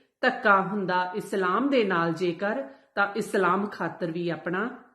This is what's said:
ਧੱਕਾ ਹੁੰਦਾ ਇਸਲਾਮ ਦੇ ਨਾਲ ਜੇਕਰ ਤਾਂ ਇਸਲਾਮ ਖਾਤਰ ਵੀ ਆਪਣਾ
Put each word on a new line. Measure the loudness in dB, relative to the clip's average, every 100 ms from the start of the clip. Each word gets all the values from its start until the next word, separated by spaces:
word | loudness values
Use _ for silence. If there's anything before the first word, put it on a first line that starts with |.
| _ _
ਧੱਕਾ | 0 2 6 6
ਹੁੰਦਾ | 4 -2 0 0 -2 -4
ਇਸਲਾਮ | -4 -2 0 2 2
ਦੇ | 2
ਨਾਲ | 4 2 0
ਜੇਕਰ | 0 -2 -2 -2 -4 -6 -14 _ -2
ਤਾਂ | -2 -2
ਇਸਲਾਮ | -2 2 2 2 0
ਖਾਤਰ | -4 -6 -4 -6
ਵੀ | -4 -4
ਆਪਣਾ | -4 -4 -4 -4 -8 -20